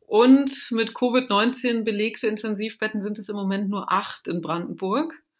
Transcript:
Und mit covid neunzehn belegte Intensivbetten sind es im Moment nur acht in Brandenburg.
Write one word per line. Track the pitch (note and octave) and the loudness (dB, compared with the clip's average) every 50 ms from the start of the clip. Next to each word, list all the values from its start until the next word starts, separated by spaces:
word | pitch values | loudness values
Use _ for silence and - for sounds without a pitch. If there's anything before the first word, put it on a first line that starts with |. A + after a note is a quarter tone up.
| _ | _
Und | - - G#3+ A#3+ B3+ C4 C#4 C#4 C4+ - - - - | 2 4 6 8 10 8 8 6 2 -4 -6 -6 -4
mit | A#3+ A3+ A3+ A3 - | -2 -2 -2 -2 -2
covid | - B3 B3 A#3 B3+ B3+ - | -2 0 2 2 2 2 2
neunzehn | G3+ G3+ G#3+ A#3+ B3+ - - B3 A#3 A3+ G#3+ | 2 2 2 2 0 0 -2 -2 0 0 0
belegte | A3+ G#3+ G3+ G#3+ A3+ G#3+ - - G#3+ | -2 -2 0 -2 -4 -4 -4 -4 -4
Intensivbetten | G#3+ G#3 - A3 G#3+ G3 G#3+ A3+ - - G#3+ G#3+ - G#3+ | -2 -4 -4 -6 -4 -4 -6 -6 -6 -6 -6 -4 -4 -4
sind | F#3+ G#3 G#3 A3 | -6 -6 -8 -8
es | G3 - | -10 -8
im | G#3 | -8
Moment | G#3 G3 F#3+ G3 G3 G#3 G3 | -4 -4 -2 -2 -2 -2 -4
nur | G#3 G3 - - | -4 -4 -4 -2
acht | F#3 G3 G#3 - - - - - | -2 -2 -2 -4 -10 -10 -8 -6
in | E3+ F3 | -6 -6
Brandenburg. | D#3+ D3+ E3 E3+ F3 - - - F#3 F#3+ G3+ C4 D#4+ E4 - - _ _ _ _ | -4 -4 -4 -6 -6 -8 -8 -6 -4 -2 -2 -2 -2 -4 -8 -14 _ _ _ _